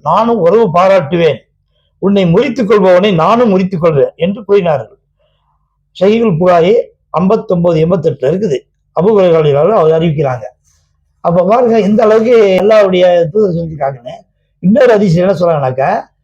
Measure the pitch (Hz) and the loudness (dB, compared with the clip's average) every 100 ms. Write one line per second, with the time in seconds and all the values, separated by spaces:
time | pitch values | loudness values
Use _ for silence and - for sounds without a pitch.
0 | 151 185 233 226 170 214 214 170 190 196 | -2 -2 0 0 0 2 0 0 2 0
1 | 139 170 160 120 _ _ _ _ _ - | 0 -2 -2 -2 _ _ _ _ _ -6
2 | 190 202 180 175 277 233 202 214 185 180 | -2 0 2 0 0 -2 0 2 2 2
3 | 214 170 170 233 240 190 185 170 165 147 | 2 0 0 0 0 0 -2 -2 -2 0
4 | 127 - 175 220 202 202 170 139 113 _ | -2 -2 -6 -6 -2 0 0 -4 -6 _
5 | _ _ _ _ _ _ _ _ _ - | _ _ _ _ _ _ _ _ _ -2
6 | 190 226 226 156 180 175 175 233 - _ | 0 0 0 0 0 2 2 0 -2 _
7 | _ 156 190 220 220 180 175 160 160 185 | _ -4 0 -2 -2 -2 0 0 0 -2
8 | 156 - 127 185 208 127 - _ _ - | -4 -4 -4 -4 -4 -6 -8 _ _ -4
9 | 190 214 185 165 151 139 170 220 156 160 | 0 2 2 2 2 0 0 0 0 0
10 | 170 147 139 123 - - _ _ _ _ | -2 -2 -4 -6 -12 -20 _ _ _ _
11 | _ _ 175 175 180 233 240 226 196 214 | _ _ -4 0 0 0 2 0 0 0
12 | 214 220 226 233 202 185 202 220 196 185 | 2 2 2 2 2 2 2 2 2 2
13 | 180 175 165 214 202 170 165 151 139 135 | 2 2 0 -2 -2 -2 -8 -8 -8 -8
14 | - 170 _ _ _ _ 180 247 247 214 | -16 -18 _ _ _ _ 0 2 4 4
15 | 202 165 185 185 175 156 131 127 147 214 | 2 0 0 0 0 -2 -2 -4 -4 -4
16 | - _ | -8 _